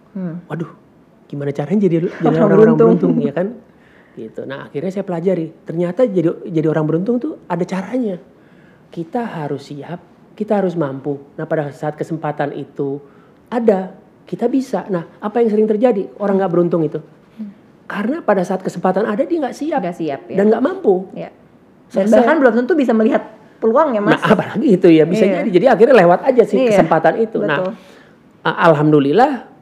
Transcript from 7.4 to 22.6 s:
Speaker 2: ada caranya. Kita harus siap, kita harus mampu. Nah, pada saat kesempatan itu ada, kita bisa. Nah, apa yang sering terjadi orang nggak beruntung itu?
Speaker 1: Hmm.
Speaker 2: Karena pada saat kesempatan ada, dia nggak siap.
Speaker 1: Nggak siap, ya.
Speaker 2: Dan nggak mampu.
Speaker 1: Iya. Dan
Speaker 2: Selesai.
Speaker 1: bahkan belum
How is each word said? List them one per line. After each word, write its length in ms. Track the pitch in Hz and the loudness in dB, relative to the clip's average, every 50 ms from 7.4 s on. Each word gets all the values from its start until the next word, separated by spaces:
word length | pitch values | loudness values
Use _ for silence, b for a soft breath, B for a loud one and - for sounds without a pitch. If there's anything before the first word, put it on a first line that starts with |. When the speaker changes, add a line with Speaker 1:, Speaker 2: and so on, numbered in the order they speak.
| - - | -8 -8
Speaker 2:
ada 160 | 180 170 151 | -6 -6 -4
caranya. 560 | - 190 185 185 190 247 262 240 202 180 165 - _ b b b b b b b b b b b _ - | -4 -6 -8 -6 -6 -6 -4 -4 -4 -6 -10 -14 _ b b b b b b b b b b b _ -12
Kita 320 | 170 165 - - 240 233 | -12 -10 -8 -8 -8 -8
harus 480 | 196 170 165 147 143 143 131 - - 147 | -8 -8 -8 -8 -6 -8 -8 -10 -14 -16
siap, 240 | 139 135 147 175 180 - _ _ _ _ _ - | -16 -12 -14 -14 -14 -16 _ _ _ _ _ -12
kita 240 | - 208 208 214 196 | -10 -4 -2 0 0
harus 160 | 190 180 170 | 0 0 0
mampu. 400 | 170 147 135 135 135 - 147 139 139 - - _ | -2 -4 -4 -4 -6 -6 -6 -6 -6 -10 -14 _
Nah, 160 | - 139 - | -12 -6 -4
pada 240 | 165 156 143 143 135 | -4 -4 -4 -6 -8
saat 240 | - 156 151 151 | -8 -8 -8 -6
kesempatan 560 | - 151 - 165 156 - 151 147 - 143 143 - | -8 -8 -8 -8 -6 -6 -6 -6 -4 -6 -6 -6
itu 480 | 147 135 - - - 143 139 139 143 b b b b b b b b _ _ | -10 -12 -12 -8 -8 -6 -6 -6 -8 b b b b b b b b _ _
ada, 480 | 226 254 233 214 196 185 185 185 - - _ _ _ _ _ - | -6 0 2 2 2 0 -2 -8 -14 -20 _ _ _ _ _ -14
kita 160 | 180 185 226 | -8 -6 -4
bisa. 400 | 240 262 269 262 - 202 180 - - 190 | -2 -2 -4 -4 -4 -6 -8 -6 -6 -6
Nah, 160 | 170 165 - - | -6 -8 -10 -14
apa 240 | _ - 220 214 240 | _ -10 -6 -2 0
yang 80 | 233 214 | 0 0
sering 160 | 208 214 214 | 2 0 0
terjadi 480 | 214 214 208 254 254 208 196 - - - - | 0 0 0 0 0 0 -2 -4 -8 -8 -6
orang 160 | 208 196 196 | -4 -2 0
nggak 140 | 190 196 185 165 | 0 0 0 0
beruntung 320 | 175 175 170 180 170 156 | 0 0 0 0 -2 -2
itu? 160 | 147 - 151 | -4 -6 -10
Speaker 1:
Hmm. 480 | - - _ _ _ _ _ 220 214 202 - - _ _ _ _ _ - | -12 -16 _ _ _ _ _ -16 -16 -16 -16 -20 _ _ _ _ _ -12
Speaker 2:
Karena 320 | - 202 208 220 302 339 | -10 -8 -6 -6 -6 -4
pada 240 | - - 202 190 175 | -2 0 0 0 0
saat 160 | - 185 185 | -2 -4 -6
kesempatan 480 | - - - 180 - 185 185 190 226 226 | -6 -8 -8 -4 -2 -2 0 0 -2 -2
ada, 160 | 208 208 - | -2 -4 -2
dia 160 | - 330 320 | -2 -4 -4
nggak 160 | 269 240 214 | -4 -6 -6
siap. 240 | - 285 320 311 233 | -8 -6 -4 -4 -4
Speaker 1:
Nggak 160 | 185 170 180 | -4 -6 -6
siap, 240 | - 165 147 135 131 - - | -6 -6 -6 -6 -8 -10 -6
ya. 80 | 131 | -2
Speaker 2:
Dan 160 | 185 208 214 226 | 0 2 2 2
nggak 80 | 233 | 2
mampu. 480 | 262 359 381 392 - 220 180 185 190 - - | 0 -2 -2 0 0 2 2 2 -2 -8 -12
Speaker 1:
Iya. 160 | 170 165 - - _ _ _ _ _ _ _ _ _ _ _ | -14 -14 -16 -18 _ _ _ _ _ _ _ _ _ _ _
Dan 160 | - 190 196 | -4 -2 2
Speaker 2:
Selesai. 160 | 214 - - | 4 4 4
Speaker 1:
bahkan 140 | 240 269 320 | 4 4 2
belum 160 | 311 269 240 214 240 | 4 4 2 2 2